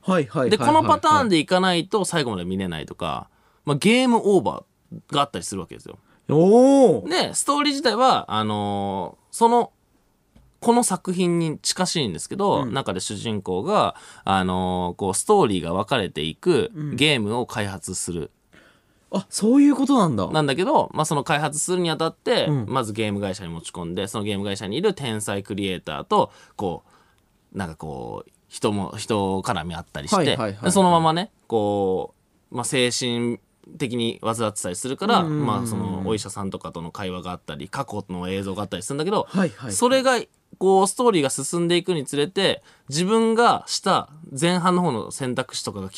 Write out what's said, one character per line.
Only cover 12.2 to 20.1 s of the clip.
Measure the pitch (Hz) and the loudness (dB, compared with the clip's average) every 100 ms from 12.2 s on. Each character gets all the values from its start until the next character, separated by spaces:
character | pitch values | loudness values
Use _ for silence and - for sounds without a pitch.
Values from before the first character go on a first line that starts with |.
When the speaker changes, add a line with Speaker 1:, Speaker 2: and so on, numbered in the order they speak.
| - | -8
Speaker 2:
け | - | -2
ど、 | 196 113 | 0 2
Speaker 1:
う | 127 | 0
ん。 | |
Speaker 2:
中 | 139 123 | -4 -4
で | 92 | -6
主 | - 104 | -6 -6
人 | 110 107 | -4 -4
公 | 95 92 | -4 -4
が、 | 135 208 107 - - - | 0 0 0 -2 -20 -12
あ | - 95 | -2 0
の | 92 90 92 90 90 | 0 0 -2 -2 -4
ー、 | 87 | -4
こ | 101 | -4
う、 | |
ス | 95 | -2
ト | - 208 | 2 4
ー | 139 | 4
リ | 95 | 0
ー | |
が | 82 | -2
分 | 90 107 | -4 -2
か | 135 | -2
れ | 90 | -2
て | 76 | -4
い | 80 | -6
く | 78 117 135 147 | -4 0 2 0
Speaker 1:
う | 160 | -6
ん。 | 151 123 | -8 0
Speaker 2:
ゲ | 147 | 2
ー | 139 | 2
ム | 104 120 | 0 -2
を | 147 | -4
開 | 123 101 | -4 -6
発 | 98 - | -6 -10
す | 92 - | -8 -6
る。 | 85 73 _ _ _ _ _ _ _ _ | -6 -8 _ _ _ _ _ _ _ _
Speaker 1:
あ、 | 196 - | -6 -6
そ | - 208 269 | -2 4 6
う | |
い | 285 | 6
う | |
こ | 285 269 | 6 4
と | 269 | 4
な | |
ん | 180 | 4